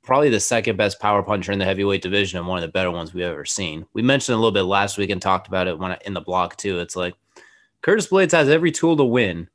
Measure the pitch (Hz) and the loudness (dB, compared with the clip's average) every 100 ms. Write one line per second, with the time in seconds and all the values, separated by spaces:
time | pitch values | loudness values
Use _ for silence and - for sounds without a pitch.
0 | - 131 151 110 - 117 107 98 104 - | 2 4 4 2 0 0 0 0 0 0
1 | 104 101 95 101 90 101 95 98 101 98 | 2 2 0 -2 -2 -2 0 0 0 -2
2 | 92 101 98 92 87 90 85 92 92 85 | -2 -2 -2 -4 -6 -6 -4 -4 -2 -4
3 | 80 90 87 76 71 - 90 78 87 - | -8 -6 -6 -6 -8 -6 -6 -8 -10 -2
4 | 123 139 - 113 113 98 92 98 101 101 | 0 0 0 2 2 2 0 0 0 -4
5 | 98 95 95 92 - 95 92 80 92 90 | -4 -2 0 -2 -2 -4 -2 -4 -8 -8
6 | 98 90 82 90 85 - 101 90 87 90 | -8 -8 -2 -2 -2 -4 -6 -4 -6 -6
7 | 87 - _ - - _ _ _ - 214 | -6 -8 _ -20 -20 _ _ _ 0 0
8 | - 190 180 170 139 160 170 147 165 156 | 2 2 4 4 4 4 2 2 2 4
9 | 127 123 104 85 85 | 4 4 2 -2 -10